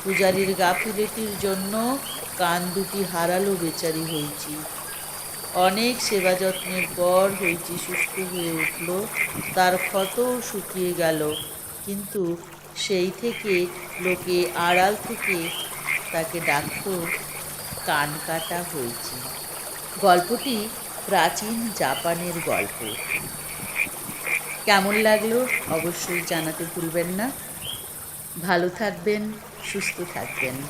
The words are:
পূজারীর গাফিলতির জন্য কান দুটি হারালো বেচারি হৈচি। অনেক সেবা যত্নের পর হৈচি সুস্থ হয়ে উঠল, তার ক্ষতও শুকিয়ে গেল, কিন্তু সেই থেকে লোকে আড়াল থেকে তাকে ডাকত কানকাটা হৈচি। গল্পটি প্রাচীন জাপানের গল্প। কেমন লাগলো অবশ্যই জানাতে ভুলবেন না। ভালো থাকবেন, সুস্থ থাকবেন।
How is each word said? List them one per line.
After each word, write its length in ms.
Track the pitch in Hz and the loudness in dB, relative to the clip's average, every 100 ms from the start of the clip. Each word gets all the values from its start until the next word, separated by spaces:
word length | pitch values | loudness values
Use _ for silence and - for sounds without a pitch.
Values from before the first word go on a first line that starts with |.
পূজারীর 500 | 190 190 190 185 190 185 | 0 4 6 6 2 4
গাফিলতির 720 | 180 180 226 202 214 - 220 202 | 4 4 0 0 -2 -2 -4 -2
জন্য 560 | 196 190 190 214 233 269 - - - - | 0 0 0 0 0 0 -4 -8 -8 0
কান 240 | 175 175 180 180 | 2 2 0 -2
দুটি 280 | 185 202 | -2 0
হারালো 520 | 185 175 170 180 202 190 | 0 2 2 4 4 2
বেচারি 420 | 165 156 170 160 | 0 0 0 0
হৈচি। 520 | 160 160 147 147 151 151 151 - - - - - - - - | 0 -2 -2 -6 -8 -6 -8 -8 -8 -10 -8 -10 -10 -10 -4
অনেক 480 | - 185 196 233 247 | 4 4 6 2 2
সেবা 320 | - 202 185 | 0 2 4
যত্নের 500 | 185 190 185 180 185 180 - | 4 2 0 -4 -2 -2 2
পর 340 | 175 185 196 196 | 6 6 6 4
হৈচি 340 | 190 170 - 175 - | 0 0 -2 -6 -4
সুস্থ 480 | 180 190 - 185 180 | -2 -2 -2 -4 -2
হয়ে 160 | 170 | -2
উঠল, 560 | 165 160 - 170 180 214 - - - - - | 0 -2 -2 -2 -2 -2 -2 -2 -2 -2 4
তার 220 | 185 185 | 6 4
ক্ষতও 640 | - 196 190 - 247 247 226 | 2 0 0 2 2 2 -2
শুকিয়ে 420 | 208 180 190 180 | -6 -4 0 0
গেল, 420 | 175 165 160 151 156 - - - - - | 4 4 4 2 0 -6 -10 -12 -10 -6
কিন্তু 520 | 202 202 208 170 170 - - - - | -6 -4 -2 0 -2 -6 -16 -14 -6
সেই 340 | - 190 180 185 | 0 2 2 0
থেকে 440 | 240 226 214 180 175 - - - | -2 -2 2 2 2 -4 -10 -2
লোকে 460 | 180 180 165 180 175 - | 0 0 2 2 2 2
আড়াল 400 | 175 180 185 214 - | 4 6 6 4 -2
থেকে 420 | 226 - 185 165 - - - - - - | -4 0 0 -2 -4 -6 -8 -4 -4 -2
তাকে 280 | 170 160 170 | -2 -2 -2
ডাকত 460 | 165 143 - - 202 185 170 - - - - - - - - | 0 0 0 -4 -4 -2 -2 -4 -6 -10 -10 -10 -10 -8 0
কানকাটা 800 | 151 147 151 - 165 160 175 170 | 2 2 -2 -4 -4 -2 -4 -4
হৈচি। 440 | 160 120 120 - 123 123 - - - - - - - | -4 -4 -4 -8 -8 -8 -8 -10 -10 -10 -10 -10 2
গল্পটি 680 | 190 180 180 240 - 226 214 - - - - | 8 8 8 0 2 0 -2 -6 -10 -8 2
প্রাচীন 640 | 190 165 175 214 226 233 185 | 4 4 2 -2 -2 -2 0
জাপানের 580 | 147 135 170 170 175 170 151 | 0 2 0 0 -2 -4 0
গল্প। 340 | 101 101 - 113 107 - - - - - - - - - - - - - - - - - | 0 0 -4 -6 -6 -4 -4 -4 -8 -10 -10 -8 -4 -4 -4 -10 -8 -2 -2 -4 -6 4
কেমন 300 | 202 190 208 | 6 6 4
লাগলো 520 | 220 214 214 233 254 - - | 6 6 4 2 2 -2 0
অবশ্যই 520 | 160 165 175 - 175 165 | 0 0 -4 -2 -2 0
জানাতে 360 | 170 156 156 165 175 | 0 0 -4 -6 -4
ভুলবেন 320 | 170 165 170 | -2 0 0
না। 240 | 185 233 285 - - - - - - - - - - | 0 -2 -4 -10 -10 -8 -8 -10 -12 -12 -12 -12 -8
ভালো 260 | 170 180 180 | 2 4 2
থাকবেন, 640 | 180 208 175 208 214 214 214 - - - | 0 -4 -2 0 0 0 -6 -12 -12 -6
সুস্থ 280 | 202 - - 175 | -4 -4 -4 -6
থাকবেন। 420 | - 120 - 131 131 143 | -6 -6 -4 -4 -2 -8